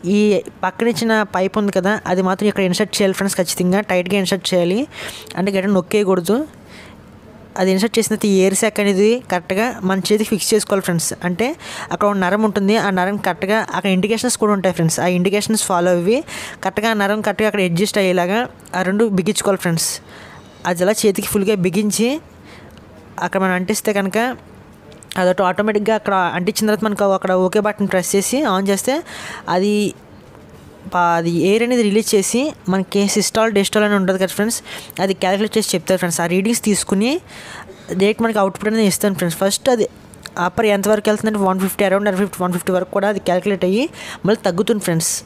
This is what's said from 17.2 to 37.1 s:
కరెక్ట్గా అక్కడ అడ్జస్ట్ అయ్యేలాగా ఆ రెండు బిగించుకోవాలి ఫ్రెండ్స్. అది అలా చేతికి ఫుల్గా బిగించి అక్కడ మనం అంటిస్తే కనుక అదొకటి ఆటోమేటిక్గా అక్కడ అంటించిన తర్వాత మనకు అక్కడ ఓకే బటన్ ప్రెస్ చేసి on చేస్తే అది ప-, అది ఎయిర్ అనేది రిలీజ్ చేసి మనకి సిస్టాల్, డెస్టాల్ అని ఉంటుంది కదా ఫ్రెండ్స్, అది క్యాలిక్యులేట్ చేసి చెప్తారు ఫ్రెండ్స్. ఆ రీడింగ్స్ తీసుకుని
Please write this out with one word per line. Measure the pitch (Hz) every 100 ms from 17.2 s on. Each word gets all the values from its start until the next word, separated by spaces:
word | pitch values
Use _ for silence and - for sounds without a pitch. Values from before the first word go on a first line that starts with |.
| 208
కరెక్ట్గా | 190 214
అక్కడ | 208 185
అడ్జస్ట్ | 170 202 214
అయ్యేలాగా | 190 180 175 214 254 - - 175
ఆ | 180
రెండు | 202 233 190
బిగించుకోవాలి | 170 - - 190 180
ఫ్రెండ్స్. | 165 - - - - - - - - 175
అది | 175 185
అలా | 214
చేతికి | 214 196 202
ఫుల్గా | 214 190 185 180
బిగించి | 180 214 196 233 311 - - - - - - - - - - 175
అక్కడ | 196
మనం | 190 180
అంటిస్తే | 185 208 - 202
కనుక | 196 214 240 247 - - - - - - - -
అదొకటి | 180 185 185
ఆటోమేటిక్గా | 180 214 208 208 220
అక్కడ | 208 190 175 160
అంటించిన | 180 196 214
తర్వాత | 208 220
మనకు | 202 202 190
అక్కడ | 185 185 185
ఓకే | 214 208
బటన్ | 208 196
ప్రెస్ | 190 170 196
చేసి | 196 254 285
on | 185 196
చేస్తే | 196 - 285 - - - - -
అది | 180 202 208 202 - - - - - - - - - -
ప-, | 180 175 170
అది | 170 170 175
ఎయిర్ | 214 240
అనేది | 247 208
రిలీజ్ | 208 -
చేసి | 208 185 240 302 - -
మనకి | 190 185 202 202
సిస్టాల్, | 214 190 226 226 202
డెస్టాల్ | 190 214 208
అని | 202
ఉంటుంది | 185 185
కదా | 185 -
ఫ్రెండ్స్, | 214 233 - - - -
అది | 190 185
క్యాలిక్యులేట్ | 185 196 214 220
చేసి | 202
చెప్తారు | 180 - 185
ఫ్రెండ్స్. | 175 170
ఆ | 170
రీడింగ్స్ | 185 202 233 220
తీసుకుని | 196 - 190 226